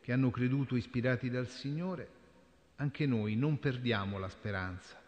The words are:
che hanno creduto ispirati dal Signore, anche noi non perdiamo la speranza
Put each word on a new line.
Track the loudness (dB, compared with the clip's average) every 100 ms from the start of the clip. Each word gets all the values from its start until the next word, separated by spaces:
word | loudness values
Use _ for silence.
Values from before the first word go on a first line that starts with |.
che | 0
hanno | 2 2
creduto | 4 2 2 2 0
ispirati | 0 0 0 0 0
dal | -2 -4
Signore, | -6 -6 -4 -4 -6 -10 -16 -20 -20 -20 _ _ -4
anche | -4 2 2
noi | 4 2
non | 2 2 2
perdiamo | 0 0 0 0 0 -2
la | -6
speranza | -6 -4 -2 -4 -6 -12 -20